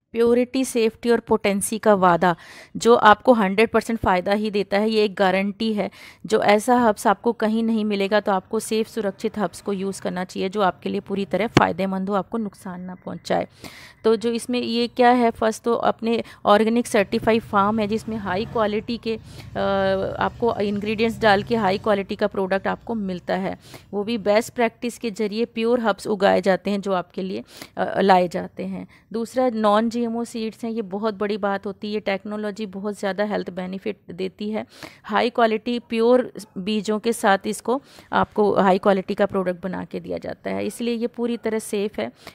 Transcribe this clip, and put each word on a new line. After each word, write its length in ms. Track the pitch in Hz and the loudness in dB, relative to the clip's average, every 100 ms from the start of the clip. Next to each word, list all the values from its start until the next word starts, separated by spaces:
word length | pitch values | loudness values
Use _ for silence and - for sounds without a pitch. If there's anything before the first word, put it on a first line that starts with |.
| _ | _
प्योरिटी, 520 | 233 233 247 247 262 | 0 4 4 2 -2
सेफ्टी 460 | 262 240 220 - 240 | -2 2 0 0 0
और 100 | 226 | 2
पोटेंसी 580 | - 220 208 202 - 214 | 2 2 2 0 -2 0
का 160 | 220 | 4
वादा। 420 | 196 180 170 180 165 - - - - | 6 6 6 4 2 -6 -20 -14 0
जो 180 | 226 | 4
आपको 380 | 240 214 208 - | 8 8 6 6
हंड्रेड 380 | 233 190 196 226 | 4 4 2 2
परसेंट 280 | 220 - 233 | 2 0 -2
फ़ायदा 340 | 226 180 190 | 2 2 2
ही 180 | 202 214 | 0 0
देता 280 | 202 190 196 | -2 0 0
है, 120 | 220 | 2
ये 140 | 220 | 2
एक 100 | 208 | 0
गारंटी 580 | 185 190 185 202 190 226 | 2 2 2 0 -2 -2
है। 180 | 208 - - - - 175 | -2 -4 -8 -20 -16 -2
जो 160 | 214 | 2
ऐसा 340 | - 208 226 247 | 4 4 4 4
हर्ब्स 300 | 233 208 233 | 4 2 2
आपको 260 | 196 240 | 0 0
कहीं 300 | 226 214 220 | -2 -2 0
नहीं 220 | 226 226 | 0 0
मिलेगा, 360 | 214 202 196 208 | 0 -2 0 0
तो 120 | 202 | 0
आपको 280 | 190 - 220 | -2 -2 -6
सेफ, 280 | - 220 220 | -2 -4 -4
सुरक्षित 500 | - 202 190 220 214 | -4 -6 -4 -6 -4
हर्ब्स 220 | 190 - | -6 -6
को 120 | - | -6
यूज़ 300 | 196 196 196 | -6 -6 -6
करना 220 | 202 180 | -6 -6
चाहिए 240 | 185 196 190 | -8 -6 -4
जो 120 | 208 | 0
आपके 280 | 185 - 196 | -2 -2 -6
लिए 120 | 196 | -6
पूरी 240 | - 196 | -6 -6
तरह 220 | 196 180 226 | -2 -2 0
फ़ायदेमंद 600 | - 196 175 190 190 190 | 2 0 -2 -4 -4 -4
हो, 60 | |
आपको 240 | 202 175 233 | -4 -4 -6
नुकसान 420 | 202 - 190 180 | -8 -10 -16 -14
ना 140 | 180 | -14
पहुंचाए। 540 | 185 - 180 - 180 - _ - - - - | -14 -14 -12 -4 -4 -4 _ -20 -20 -20 -4
तो 120 | 220 226 | 0 2
जो 160 | 233 | 0
इसमें 280 | 233 - 247 | -4 -4 -4
ये 280 | 233 233 240 | -2 -2 -2
क्या 220 | - 240 | 4 6
है, 200 | 247 233 | 6 4
फर्स्ट 320 | - 220 220 | 2 -2 -2
तो 120 | 240 | -2
अपने 480 | 233 - - 220 233 - - - | 0 0 0 -2 -2 -4 -2 4
ऑर्गेनिक 400 | 208 220 233 247 | 4 4 0 0
सर्टिफाइड 560 | 226 190 226 - 226 | 0 0 0 2 0
फार्म 380 | - 202 196 220 | 2 0 2 0
है 80 | 208 | -2
जिसमें 280 | 214 220 220 | -4 -6 -8
हाई 280 | 196 180 | -4 -4
क्वालिटी 540 | 233 240 208 208 220 226 | -4 -2 -2 -2 -4 -6
के, 200 | 226 220 - - - 196 | -6 -8 -10 -18 -10 -4
अ, 20 | 196 196 190 190 196 - | -2 0 0 0 -2 -2
आपको 380 | 196 - 233 - | -4 -2 -2 0
इंग्रेडिएंट्स 600 | 202 208 208 214 226 208 | -2 -2 -4 0 0 2
डाल 220 | 220 196 | 4 4
के 140 | 220 226 | 2 0
हाई 220 | 196 202 | 0 0
क्वालिटी 380 | 220 196 190 208 | 0 0 -2 -2
का 100 | 208 | -2
प्रोडक्ट 400 | - 190 196 196 | -2 -2 -2 -2
आपको 280 | 185 - | -6 -6
मिलता 420 | 226 190 180 - 185 | -6 -6 -6 -4 -4
है। 220 | 190 185 - - - | -4 -8 -14 -20 -10
वो 120 | 202 | -6
भी 140 | 202 233 | -4 -2
बेस्ट 360 | 196 208 233 | 2 2 2
प्रैक्टिस 440 | - 233 - 240 - | -2 -2 -2 -10 -6
के 120 | 233 | -8
ज़रिए 340 | 196 208 214 | -4 -4 -2
प्योर 360 | 233 226 226 247 | -4 -2 0 2
हर्ब्स 260 | 226 196 - | 0 -2 -2
उगाए 340 | 208 196 190 | 2 4 4
जाते 300 | 190 180 190 | 4 0 0
हैं 100 | 202 | -4
जो 120 | 196 | -2
आपके 300 | 180 170 - | -4 -4 -8
लिए, 220 | 185 208 - - - - | -8 -8 -12 -18 -12 -6
अ, 240 | 185 - | -4 2
लाए 280 | 196 185 180 | 6 6 4
जाते 360 | 180 180 - | -2 -8 -10
हैं। 240 | 185 185 185 - - | -10 -10 -12 -18 -10
दूसरा 380 | 214 226 254 254 | -8 -6 -2 0
नॉन 380 | 220 214 208 226 | 2 2 4 2
जी 120 | 240 | -2
एम 140 | 233 226 | -4 -4
ओ 80 | |
सीड्स 400 | 233 240 220 - | -6 -6 -8 -8
हैं, 60 | 233 | -8
ये 120 | 226 | -6
बहुत 320 | 196 196 226 | -6 -4 -4
बड़ी 220 | 196 208 208 | -2 -4 -2
बात 300 | 202 196 208 | -2 -4 -6
होती 280 | 190 208 | -8 -6
है। 60 | 214 | -6
टेक्नोलॉजी 680 | 208 196 208 214 214 202 214 | -4 -4 -6 -8 -8 -6 -10
बहुत 320 | 196 208 196 | -8 -8 -6
ज़्यादा 260 | 202 185 | -4 -2
हेल्थ 260 | 208 190 185 | -2 -4 -6
बेनिफिट 480 | 180 185 190 214 196 - | -8 -8 -8 -8 -10 -12
देती 400 | 170 185 - 208 | -10 -8 -8 -8
है। 160 | 214 247 - - - | -8 -10 -14 -20 -18
हाई 280 | - 208 226 | -4 0 0
क्वालिटी 480 | 240 226 220 240 240 | 2 2 2 -2 -6
प्योर 540 | - 226 233 254 - - 202 196 | -4 0 4 4 2 -6 -14 -8
बीजों 400 | 185 214 196 214 | -4 -2 -2 -2
के 140 | 226 | -2
साथ 260 | 226 214 196 220 | 0 2 2 0
इसको, 360 | 208 - 269 - - - | -6 -4 -4 -6 -20 -4
आपको 420 | 196 190 - 208 | -2 0 2 2
हाई 240 | - 190 190 | 4 2 2
क्वालिटी 360 | 208 190 185 | 2 0 0
का 120 | 202 202 | -2 -2
प्रोडक्ट 360 | 196 180 175 | -2 -4 -6
बना 220 | 185 180 | -8 -10
के 160 | 180 185 | -10 -12
दिया 180 | 170 - | -8 -10
जाता 320 | 165 - 190 | -10 -10 -8
है, 160 | 190 208 | -6 -6
इसलिए 280 | - 240 | -6 -6
ये 120 | 233 233 | -4 -6
पूरी 300 | - 233 233 | -4 -4 -4
तरह 220 | 226 220 | -4 -4
सेफ 400 | - 208 208 - | -4 -4 -4 -6
है। 140 | 233 - - | -10 -10 -20